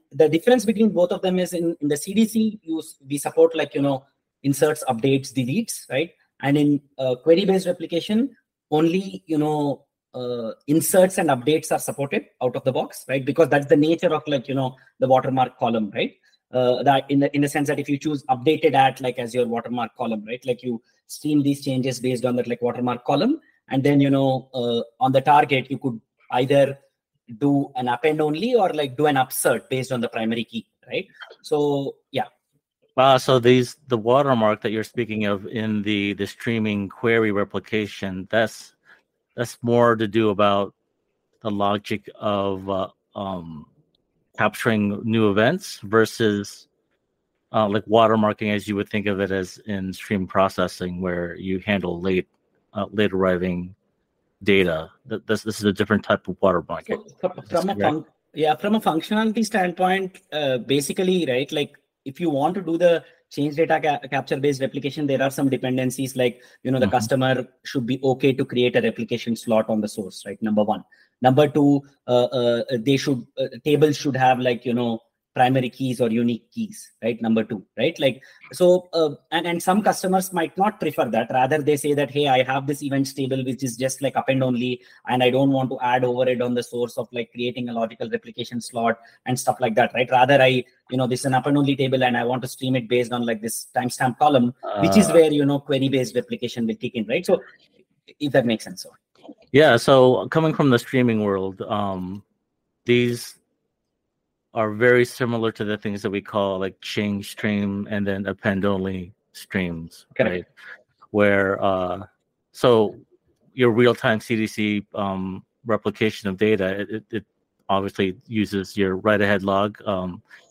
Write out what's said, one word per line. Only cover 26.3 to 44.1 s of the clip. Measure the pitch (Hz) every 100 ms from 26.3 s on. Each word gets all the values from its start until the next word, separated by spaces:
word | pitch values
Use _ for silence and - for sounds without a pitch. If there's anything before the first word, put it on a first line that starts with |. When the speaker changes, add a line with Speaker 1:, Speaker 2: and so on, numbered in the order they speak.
Speaker 1:
either | 127 139 139 139 139 _ _ _ _ - 113
do | 143 139 139 127
an | 123
append | 120 156 156
only | 151 151 226 240
or, | 185
like, | 151 143 127
do | 151
an | 135
upsert | 127 - 160 117 -
based | 131 123
on | 127
the | 117
primary | 117 110 113 113
key, | 117 - _ -
right? | 131 190 - - -
So, | - 151 147 139 135 - _
yeah. | 131 - _ _ _ _ _ _ -
Speaker 2:
Wow, | 135 131
so | - 131
these, | 120 127 123 - -
the | 117
watermark | 110 131 143 123 107 104
that | 113
you're | 110
speaking | 107 - 110 107 104
of | 101 104
in | 120 110 107
the, | 104 104 101
the | 98 101
streaming | - - 113 107 101 95
query | - 117 117 110
replication, | 101 98 98 - 107 101 - 98 95 92
that's, | 110 110 - - _ _ _ _ _ _ -
that's | 120 -
more | 117 120 117 113
to | 110
do | 110 110
about | 98 101 101 98 - _ _ _ _ _ _
the | 113
logic | 101 101 104 - 104 - -
of, | 110 101 98 95 95
uh, | 95 95 _ _ 104
um, | 98 92 82 78 - _ _ _ _